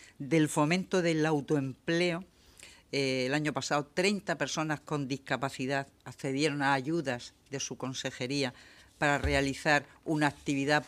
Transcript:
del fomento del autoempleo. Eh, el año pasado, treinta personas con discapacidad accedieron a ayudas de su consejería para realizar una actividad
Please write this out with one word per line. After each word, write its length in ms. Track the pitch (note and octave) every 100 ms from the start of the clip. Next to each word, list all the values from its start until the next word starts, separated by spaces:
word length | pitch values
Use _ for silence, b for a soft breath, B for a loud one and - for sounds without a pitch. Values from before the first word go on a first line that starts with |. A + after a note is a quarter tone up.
| B B
del 300 | C#3 D#3+ D3+
fomento 540 | E3 D3+ F#3 F3+ F#3+
del 240 | E3+ D#3+ D#3
autoempleo. 1000 | D3 C3 D3 C3+ B2 - E3+ F3+ E3 - B B B B B B
Eh, 340 | C#3+ C3+ C3 B2+
el 80 |
año 180 | D3 D3+
pasado, 320 | C3+ - D3
treinta 540 | C#3+ - F#3+ G3+ - D#3
personas 420 | C#3 - D#3 D3
con 260 | - D3+ C3
discapacidad 840 | C3+ - C3 C3+ - C3 C#3 C#3 _
accedieron 580 | - - C#3 C3+ D3+ C#3+
a 100 | C#3
ayudas 600 | C#3 C3 E3+ C3+ B2 - _ -
de 100 | C3+
su 160 | - B2+
consejería 800 | C3+ B2+ C3 - B2+ C#3+ B2+ - B B B -
para 220 | D3+ C#3+
realizar 680 | C#3+ C#3+ C#3 C3 D#3+ C#3+ C3 -
una 240 | - D#3 D3
actividad 540 | - - C#3 C#3 D3